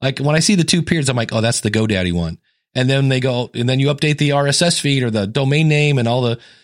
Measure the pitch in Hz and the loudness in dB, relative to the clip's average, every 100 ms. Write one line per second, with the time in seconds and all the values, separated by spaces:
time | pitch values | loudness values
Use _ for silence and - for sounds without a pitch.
0 | 135 139 139 156 160 196 160 180 156 165 | -6 -2 0 0 2 2 2 0 2 0
1 | 139 123 113 113 113 120 107 110 107 95 | 0 -2 -2 0 0 0 -2 0 0 0
2 | 90 87 82 82 _ _ _ 127 127 135 | 0 -2 -4 -6 _ _ _ -2 0 2
3 | 135 127 135 123 120 113 123 131 139 143 | 2 0 0 -2 -4 -4 -2 0 0 0
4 | 156 147 147 143 139 139 175 - 147 139 | -2 0 0 0 0 0 0 0 0 0
5 | 123 107 101 139 135 147 156 147 147 135 | 0 -2 -2 -2 0 2 2 2 2 2
6 | 117 123 123 117 - - | 0 0 0 -4 -8 -20